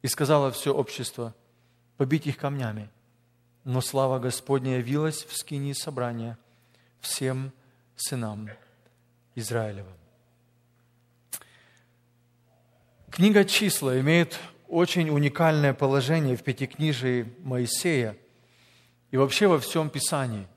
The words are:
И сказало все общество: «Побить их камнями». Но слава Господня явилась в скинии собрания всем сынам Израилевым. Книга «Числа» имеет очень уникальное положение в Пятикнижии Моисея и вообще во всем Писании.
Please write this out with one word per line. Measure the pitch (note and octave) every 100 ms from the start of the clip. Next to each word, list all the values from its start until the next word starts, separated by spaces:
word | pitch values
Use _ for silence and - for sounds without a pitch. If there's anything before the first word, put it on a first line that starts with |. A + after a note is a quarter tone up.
И | C3
сказало | - C#3+ D3+ C#3
все | B2+ D3+
общество: | C#3 B2+ - A#2+ - A#2 - _ _ _ _ _ _
«Побить | C3+ D#3 D3
их | C3
камнями». | C#3+ C#3+ A#2+ G#2+ G#2 _ _ _ _ _ _ _ -
Но | B2+
слава | B2+ C3+ C3+ C3
Господня | B2 - - C#3 B2+ B2+
явилась | A#2 C#3+ D#3 D3+ -
в | -
скинии | - D3 C#3
собрания | C#3 - C3 B2 A#2 A2+ A#2 _ _ _ _ _ _
всем | - - C3 C3 C3+ - _ _ _ -
сынам | - C3 A2+ G#2 G#2+ - _ _ _ _ _ _ _ -
Израилевым. | A2 A#2 A2 G2+ F#2+ F2+ _ _ _ _ _ _ _ _ _ _ _ _ _ - - _ _ _ _ _ _ _ _ _ _ _ _ _ _ _ -
Книга | - G3 G#3 G3
«Числа» | - G#3 - C3+ B2+
имеет | C3+ E3+ E3+ - - - -
очень | E3 F3 F3+ D#3+
уникальное | D3 C#3+ C#3+ E3 D#3 C#3+ C3
положение | C#3 C#3 B2+ D#3+ C#3+ B2
в |
Пятикнижии | - B2 C3+ - D#3 C3+ B2+ B2 A2+ B2
Моисея | C#3+ B2+ A#2+ - F3+ D3 A2+ G#2 _ _ _ _ _ _ _ _ _
и | C3
вообще | C#3 - G#3
во | D#3+
всем | B2 E3 D#3
Писании. | C#3+ - D3+ C3 G#2+ F#2+